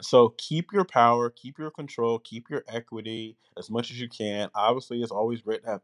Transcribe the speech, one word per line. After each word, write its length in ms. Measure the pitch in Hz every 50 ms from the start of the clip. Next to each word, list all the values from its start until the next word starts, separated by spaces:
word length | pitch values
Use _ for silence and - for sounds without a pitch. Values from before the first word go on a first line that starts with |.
so 340 | - - 135 123 117 117 - -
keep 340 | - - 151 165 175 -
your 120 | 202 202 185
power, 460 | - - 127 117 117 120 120 120 120
keep 260 | _ - - 139 -
your 140 | - 156 151
control, 480 | _ - 147 131 - 120 117 117 117 113
keep 320 | _ - 113 117 - -
your 140 | 147 127 -
equity 680 | - 113 117 117 - 113 110 110 110 110 110 110 110 113 _ _ _ _
as 140 | 90 90 107
much 220 | 110 117 120 117
as 80 | 120 123
you 80 | 123 117
can. 420 | - - 110 104 101 104 104 - -
Obviously, 440 | 104 107 113 123 131 - - 120 120
it's 100 | 117 110
always 280 | 98 104 113 117 117 113
great 220 | - 107 110 110
to 80 | - 117
have 120 | 104 95